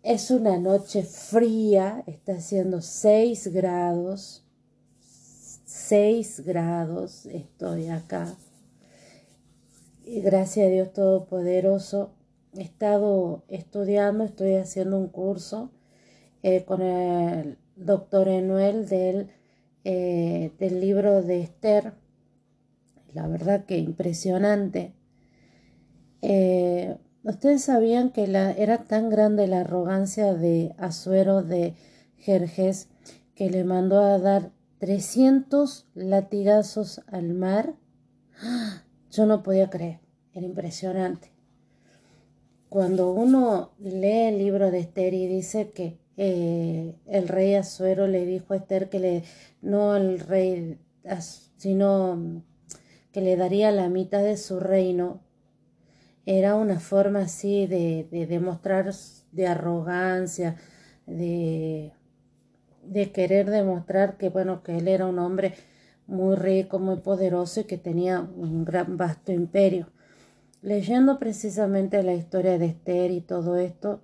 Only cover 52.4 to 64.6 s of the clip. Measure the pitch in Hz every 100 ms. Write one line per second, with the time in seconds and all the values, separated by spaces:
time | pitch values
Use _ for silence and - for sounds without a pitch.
52.4 | - _ _ - _ _ _ 202 190 180
53.4 | 180 196 214 202 180 185 185 202 208 208
54.4 | - 185 185 190 185 180 180 190 _ _
55.4 | _ _ _ _ _ _ _ _ - 190
56.4 | 196 208 214 175 - 196 196 202 180 -
57.4 | 202 202 190 185 170 160 156 170 160 170
58.4 | 180 170 196 190 190 190 - - _ 170
59.4 | 185 165 165 170 160 180 185 185 180 175
60.4 | 175 165 - _ _ _ - 170 175 170
61.4 | 165 160 160 156 151 _ _ _ _ _
62.4 | _ _ _ _ - 196 196 196 180 196
63.4 | 196 214 190 175 170 190 196 196 185 185
64.4 | 185 175